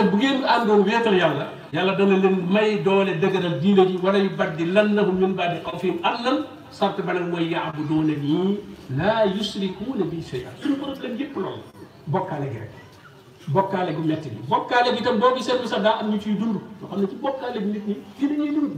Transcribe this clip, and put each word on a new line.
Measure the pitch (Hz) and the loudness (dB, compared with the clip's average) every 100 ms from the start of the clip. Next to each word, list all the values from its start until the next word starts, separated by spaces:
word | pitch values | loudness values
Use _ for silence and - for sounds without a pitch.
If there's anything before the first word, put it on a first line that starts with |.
nag | 190 | 2
bu | 202 | 2
ngeen | 269 262 | 2 2
àndoon | - 240 208 208 | 2 2 4 4
wéetal | 196 233 226 180 | 4 2 2 4
Yàlla, | 165 143 - - - | 2 0 -6 -10 -8
Yàlla | 156 190 190 | -2 0 2
dana | 196 190 | 4 4
leen | 190 185 175 | 4 2 2
may | 208 214 202 | 2 2 2
doole | 185 196 190 160 | 2 4 2 2
dëgëral | 185 185 175 131 | 0 0 0 0
diine | 190 190 185 | 4 6 6
ji, | 185 | 4
"وليبدلنهم | 185 202 190 160 160 160 165 202 208 208 180 185 | 2 2 2 0 -2 -2 2 4 4 4 2 2
من | 185 180 | 2 2
بعد | 170 165 | -2 -2
خوفهم | - 170 180 165 - | -6 -4 -2 0 -2
أمنا." | 240 233 302 294 - - | -2 0 0 -2 -12 -14
Sart | - 202 - | -4 -2 -2
ba | 175 | -2
nag | 180 170 | -2 -2
mooy, | 170 165 | -2 -2
"يعبدونني | 160 156 151 143 156 156 143 143 170 190 208 - - - 131 | -2 -4 -4 -2 0 0 0 0 2 2 -2 -6 -14 -6 -2
لا | 196 226 208 | 0 2 2
يشركون | 196 208 208 190 - 226 240 151 | 0 -4 -4 -4 -4 -6 -4 -4
بي | 165 | -6
شيئا." | - 127 - - | -8 -10 -10 -6
Suñu | 294 277 | -4 -4
problème | 277 262 247 226 | -4 -8 -8 -6
yépp | 294 - | -6 -6
loolu. | 180 - - - - - - | -8 -8 -14 -20 -20 -14 -4
Bokkaale | 185 - 151 135 | -4 -2 -6 -6
gi | 117 | -8
rek. | - - - - - - - - - | -12 -16 -20 -20 -20 -20 -20 -14 -2
Bokkaale | 180 190 190 175 | 0 2 0 -2
gu | 151 | -2
metti | 156 156 127 | -2 -2 -4
gi. | - 131 | -10 -2
Bokkaale | 247 - 247 247 208 | -2 2 2 4 2
gi | |
tam | 247 220 | 0 4
boo | 240 254 | 4 4
gisee | 254 247 | 0 -2
lu | 247 | -2
sax | 233 | 0
daa | 214 214 | 2 2
am | 214 | 0
ñu | 208 | -2
ciy | 214 190 | -2 -2
dund. | 226 180 - - | -2 -4 -6 -14
Loo | - | -8
xam | 196 | -2
ne | 196 | -2
ci | - | -2
bokkaale | 269 262 247 226 | -4 -4 -4 -4
gi | 196 | -4
nit | 208 208 | -4 -4
ñi | - - - | -6 -8 -2
ci | 285 | -2
la | 294 | 0
ñuy | 294 | 0
dund. | 302 285 | 0 -2